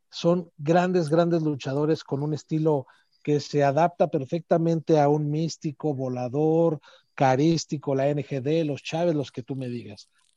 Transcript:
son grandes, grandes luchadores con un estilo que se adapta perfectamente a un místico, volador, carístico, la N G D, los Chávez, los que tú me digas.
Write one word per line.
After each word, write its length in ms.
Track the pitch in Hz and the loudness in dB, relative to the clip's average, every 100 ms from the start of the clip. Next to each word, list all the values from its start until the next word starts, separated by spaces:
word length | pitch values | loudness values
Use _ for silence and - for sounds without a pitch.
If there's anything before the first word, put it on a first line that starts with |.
| _ | _
son 400 | - 170 175 - - | -2 0 0 -2 -6
grandes, 540 | 147 175 180 180 151 | 2 2 4 0 2
grandes 320 | 165 170 170 | 2 2 2
luchadores 600 | 156 139 139 135 151 156 | 0 -2 -4 -2 0 -2
con 200 | - 135 | -4 -4
un 100 | 151 | -4
estilo 520 | 151 - 160 156 143 - _ _ _ | -6 -4 -2 0 0 -4 _ _ _
que 180 | - 147 | -2 -2
se 220 | - 147 | 0 0
adapta 460 | 139 139 170 - 175 | 2 4 2 2 -2
perfectamente 880 | 156 131 170 - 170 165 165 - 156 | -2 -4 -6 0 0 2 0 2 4
a 100 | 143 | 4
un 220 | 151 147 | 2 0
místico, 640 | 151 160 - 165 135 156 | -2 -4 -6 -8 -6 -4
volador, 840 | 131 131 123 123 139 156 160 165 151 - _ _ | -4 -6 -6 -4 0 2 4 2 0 -8 _ _
carístico, 800 | - 139 131 160 165 - 147 143 | 0 2 4 2 2 -2 -6 -4
la 140 | 135 139 | 0 0
N 160 | 147 | -2
G 160 | - 139 | -4 -6
D, 240 | 131 160 | -2 -2
los 180 | 151 131 | -2 -6
Chávez, 320 | - 160 175 | -8 -2 -2
los 160 | 151 127 | -2 -4
que 120 | - | -10
tú 120 | - | -10
me 140 | 135 127 | -8 -8
digas. 400 | 120 107 104 - _ _ | -10 -12 -18 -20 _ _